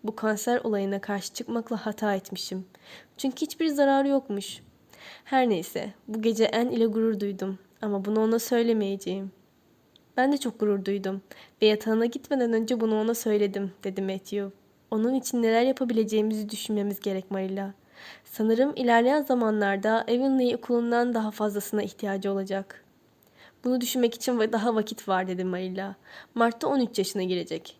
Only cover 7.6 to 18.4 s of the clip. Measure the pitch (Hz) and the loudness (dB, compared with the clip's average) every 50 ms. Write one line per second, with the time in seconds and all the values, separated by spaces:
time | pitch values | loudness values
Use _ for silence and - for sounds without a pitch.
7.6 | - _ _ _ - 214 202 196 190 202 214 214 220 220 226 226 226 - 254 233 | -12 _ _ _ -4 -2 -2 -2 -2 0 2 2 4 4 2 2 2 2 2 2
8.6 | 233 233 226 220 208 196 196 196 - 185 180 196 196 196 - _ _ _ _ _ | 4 4 2 2 2 -2 -4 -4 -4 -6 -6 -6 -6 -10 -14 _ _ _ _ _
9.6 | _ _ _ _ _ _ _ _ _ _ _ - 254 269 294 277 - 247 - - | _ _ _ _ _ _ _ _ _ _ _ 2 4 4 4 2 0 -4 -2 0
10.6 | 220 208 202 196 185 196 196 202 190 190 190 196 - _ - - - - _ _ | 0 2 2 0 0 -2 -4 -2 -4 -4 -6 -6 -10 _ -20 -20 -20 -20 _ _
11.6 | 214 214 214 208 214 220 220 220 226 240 240 277 - - 294 262 247 233 226 226 | 4 4 4 4 0 0 2 2 2 0 -2 -4 -4 -2 0 0 2 2 2 0
12.6 | 226 220 247 226 226 220 220 214 214 226 240 226 - 233 214 208 208 196 196 202 | 2 0 0 0 2 2 2 2 2 0 -2 -2 0 0 2 2 2 2 0 -4
13.6 | 202 190 180 - - 196 190 196 196 190 190 190 - - - 208 202 196 196 _ | -6 -6 -8 -8 -8 -6 -4 -4 -4 -4 -4 -6 -8 -6 -6 -6 -6 -6 -10 _
14.6 | _ _ _ _ _ _ 226 214 220 240 262 269 262 - - 240 226 226 226 226 | _ _ _ _ _ _ -2 0 2 2 2 0 -2 -2 -2 2 2 4 4 4
15.6 | 240 262 262 262 269 233 240 220 220 208 214 214 208 220 220 214 208 208 214 - | 4 2 2 0 0 0 2 2 2 2 2 0 2 2 0 -2 -4 -6 -8 -10
16.6 | - - 214 208 202 208 202 196 - 202 190 190 190 - 196 190 190 190 190 196 | -6 -4 -2 -2 0 -2 -4 -4 -4 -4 -4 -4 -6 -6 -6 -4 -4 -4 -4 -6
17.6 | 196 196 196 _ _ _ _ - - - - - _ - - - | -6 -8 -10 _ _ _ _ -20 -20 -20 -20 -20 _ -20 -6 -2